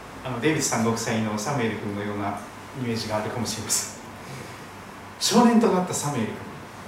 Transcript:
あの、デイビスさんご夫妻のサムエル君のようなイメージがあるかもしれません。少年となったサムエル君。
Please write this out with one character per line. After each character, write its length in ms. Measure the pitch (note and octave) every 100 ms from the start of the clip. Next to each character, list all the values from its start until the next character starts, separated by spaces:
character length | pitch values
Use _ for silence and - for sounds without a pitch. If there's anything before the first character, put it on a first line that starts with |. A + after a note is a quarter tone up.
| - -
あ 60 | C3
の、 100 | A#2+
デ 120 | D3
イ 20 |
ビ 80 | C#3+
ス 60 | -
さ 100 | A#2
ん 40 |
ご 80 | A2+
夫 20 |
妻 240 | A2 B2+ A2+
の 180 | G#2+ G#2+
サ 180 | D3+
ム 80 | B2+
エ 60 | A2+
ル 80 | G2+
君 180 | G#2 G2+
の 60 |
よ 120 | G#2
う 40 | G2+
な 200 | F#2+ - - - - C3+
イ 60 | A#2+
メ 80 |
ー 20 | A2
ジ 120 | -
が 80 | G#2+
あ 60 |
る 60 | A2
か 100 | A#2
も 40 |
し 140 | G#2+ -
れ 60 |
ま 60 | F#2+
せ 260 | - - -
ん。 40 | - - - - - - - - - - - -
少 260 | - G#3
年 160 | A#3 A3
と 60 | F#3
な 140 | F3+
っ 40 | F3+
た 60 |
サ 180 | - C#3+
ム 40 | B2+
エ 40 |
ル 60 | G#2
君。 80 | - - - - -